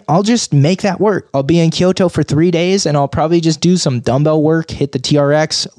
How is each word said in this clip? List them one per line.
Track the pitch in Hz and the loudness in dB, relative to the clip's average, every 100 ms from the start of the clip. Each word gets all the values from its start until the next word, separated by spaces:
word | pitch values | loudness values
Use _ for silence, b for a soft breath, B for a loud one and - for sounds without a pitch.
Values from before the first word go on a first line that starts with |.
| - | 0
I'll | 165 | 0
just | 208 240 - | 2 -2 0
make | 143 147 185 | 2 2 0
that | 202 175 | -2 0
work. | 208 185 - | 0 0 -4
I'll | 139 | -4
be | 139 170 | 0 2
in | 165 | 2
Kyoto | - 180 185 175 | 2 0 2 0
for | - | 0
three | 147 151 180 | -2 0 2
days | 165 175 196 160 | 2 0 0 0
and | 147 | 0
I'll | 139 | 0
probably | - 156 175 | -2 0 0
just | 165 156 | 0 0
do | 175 180 | 0 0
some | 151 123 | 0 -2
dumbbell | 117 131 156 156 | -2 0 2 2
work, | 151 165 156 | 0 0 -4
hit | - 139 | -6 -6
the | 139 | -4
T | - 147 | 0 2
R | 143 | 2
X, | 151 156 - | 2 0 -4
a | - | -6